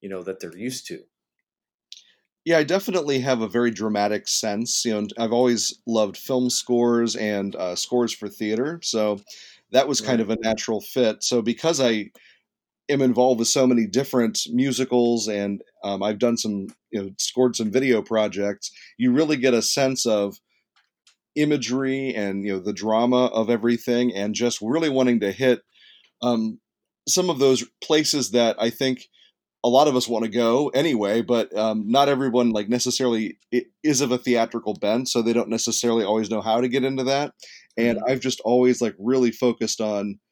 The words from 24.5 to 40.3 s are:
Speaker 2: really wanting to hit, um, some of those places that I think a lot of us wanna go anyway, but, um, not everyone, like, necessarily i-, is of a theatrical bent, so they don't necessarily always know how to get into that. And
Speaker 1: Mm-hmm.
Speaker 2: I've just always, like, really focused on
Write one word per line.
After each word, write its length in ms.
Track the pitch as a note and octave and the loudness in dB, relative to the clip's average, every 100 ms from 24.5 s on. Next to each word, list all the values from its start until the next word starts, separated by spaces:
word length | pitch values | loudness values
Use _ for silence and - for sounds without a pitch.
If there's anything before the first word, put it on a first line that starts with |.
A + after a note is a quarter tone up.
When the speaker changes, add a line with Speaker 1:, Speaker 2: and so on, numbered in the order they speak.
| A#2 | -2
Speaker 2:
really 260 | G#2+ D3 E3 | -2 -2 0
wanting 320 | C3 B2+ A#2+ | 2 2 2
to 120 | G2+ | 0
hit, 300 | G2 C3 A#2+ _ _ - - _ _ | 0 2 2 _ _ -20 -20 _ _
um, 380 | A#2+ A#2 A2 A2 _ _ _ _ - | -2 0 -2 -8 _ _ _ _ -4
some 220 | - F3+ | 0 0
of 80 | D3 | 2
those 240 | C3+ B2+ A#2+ _ | 4 4 0 _
places 500 | - D#3 D3+ D3+ B2+ | 0 2 2 -2 0
that 240 | A2+ A#2 G#2 | 2 2 2
I 100 | A#2 | -2
think 380 | A2+ C3 B2+ - _ _ _ _ _ | -2 -2 -2 -8 _ _ _ _ _
a 40 | B2 | 4
lot 180 | B2+ D3+ | 6 6
of 80 | B2+ | 4
us 120 | A#2+ | 0
wanna 200 | A2+ A2 | -2 -2
go 400 | G#2 A#2 A#2+ D3 | 0 2 2 2
anyway, 520 | C3+ D#3+ B2 G2+ A2 | 0 0 0 2 0
but, 340 | A2 A#2+ G#2+ G2 | 2 0 0 -2
um, 280 | A2 A2 G#2 | -2 -2 0
not 200 | B2+ C#3+ | 2 4
everyone, 420 | C#3 C3+ A#2+ A#2+ | 2 2 2 2
like, 180 | G#2+ G2+ | 0 -2
necessarily 720 | A#2+ B2+ A#2+ C3 A2+ G#2+ - _ | -2 -2 0 0 0 -2 -8 _
i-, 120 | B2 A#2+ _ | -4 -4 _
is 180 | D3+ D3 | 0 0
of 120 | C#3+ | 0
a 60 | B2 | -2
theatrical 560 | - A#2+ A2+ A#2 G#2+ | 0 0 0 -2 -6
bent, 340 | G#2 G#2 A2 B2+ | -4 0 -2 0
so 140 | B2 | -2
they 100 | A2+ | 0
don't 160 | A#2 A2 | 0 0
necessarily 540 | A2 - A2+ A#2+ A#2 | -4 -4 -2 0 0
always 260 | G2+ A2 G#2+ | 0 0 0
know 120 | G#2+ | -4
how 180 | G#2 A2+ | 0 0
to 80 | B2+ | 0
get 160 | B2+ | 0
into 200 | C3 C3+ | -2 -2
that. 300 | C3 C#3 D3 _ - - _ - | -2 -2 -2 _ -20 -20 _ -2
And 220 | A#2 A2 | 0 0
Speaker 1:
Mm-hmm. 100 | B2 | -2
Speaker 2:
I've 120 | C3 | -2
just 200 | C3+ B2 | -2 -4
always, 380 | A2 B2 B2+ B2 | 0 4 4 2
like, 120 | A#2 G2 | -2 -4
really 340 | G#2 C3 B2 | -2 2 2
focused 480 | A2+ B2 A#2 A2 - | 0 -2 -2 -4 -4
on 400 | G#2+ G#2 G2+ G2+ _ | -4 -2 -4 -8 _